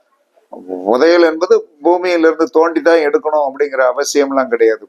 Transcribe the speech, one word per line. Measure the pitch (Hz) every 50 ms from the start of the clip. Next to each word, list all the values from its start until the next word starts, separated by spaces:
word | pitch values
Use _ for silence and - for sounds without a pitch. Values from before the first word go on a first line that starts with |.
| _ _ _ _ _ _ _ _ _ _ - - 92 90 92 90 92 101
புதையல் | 117 127 151 165 175 175 170 165
என்பது | 160 160 175 190 226 214 - - _ 147 143
பூமியிலிருந்து | 170 175 180 180 180 175 170 160 165 156 160 160 160 -
தோண்டி | 160 160 170 160 160 143 165
தான் | 165 165 151
எடுக்கணும் | 147 151 156 151 156 151 151 143
அப்படிங்கிற | 135 135 139 147 139 135 131 131 127 123
அவசியம்லாம் | 139 139 - - 143 139 139 135 135 127 120 117
கிடையாது. | 113 117 110 110 - -